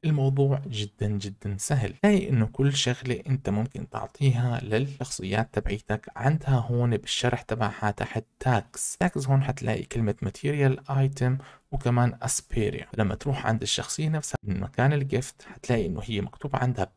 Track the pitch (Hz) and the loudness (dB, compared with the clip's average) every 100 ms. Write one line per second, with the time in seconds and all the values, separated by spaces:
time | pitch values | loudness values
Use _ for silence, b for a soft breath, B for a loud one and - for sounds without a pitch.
0 | 160 151 135 135 139 135 185 110 101 _ | 2 2 2 4 4 2 -2 -6 -6 _
1 | 104 104 101 98 101 98 - 143 104 - | -2 0 -4 -8 -6 -4 0 0 0 2
2 | 202 202 - 117 110 - 139 139 - 123 | 4 4 4 2 2 2 2 2 0 -2
3 | 127 120 - 131 - 101 113 - - 113 | -2 -6 -2 -2 0 -2 -2 -6 -8 -8
4 | 107 - 135 120 123 120 104 113 139 139 | -10 0 2 4 0 -2 0 0 0 -4
5 | 131 - 95 104 113 - - 101 - 107 | -8 -6 -2 -2 -2 -2 -2 -4 -2 -4
6 | - - 120 156 - 131 113 120 120 117 | -4 -2 0 0 2 0 2 0 2 0
7 | - - 120 123 - 110 104 - 107 101 | -2 -2 0 -2 -4 -2 -2 0 -2 -2
8 | - - - _ - 117 - - - - | -4 -4 -8 _ 0 0 0 -8 -8 -2
9 | 180 - 135 139 139 - 113 107 - 117 | -2 0 2 2 2 -2 -2 -2 -2 -2
10 | 110 - - - 151 147 139 131 - 135 | 0 0 -4 -4 -4 2 2 2 -2 0
11 | 135 135 127 131 B B _ - 120 120 | 2 2 0 -2 B B _ -4 2 4
12 | 123 - 127 - - - 104 - - - | 2 0 -4 -4 -2 0 0 -2 -8 -2
13 | 101 - 143 131 - 110 123 - - - | 0 0 -2 -2 0 0 0 -4 -4 -2
14 | 156 156 - - 104 92 95 - 131 147 | -2 -2 -4 -6 -4 -4 -4 2 4 4
15 | 139 120 131 - - - - 120 87 76 | 0 -2 -2 -10 -20 -18 -2 0 0 -4
16 | - 107 - - 143 135 127 120 95 | -2 -2 -2 -6 -4 0 0 0 -4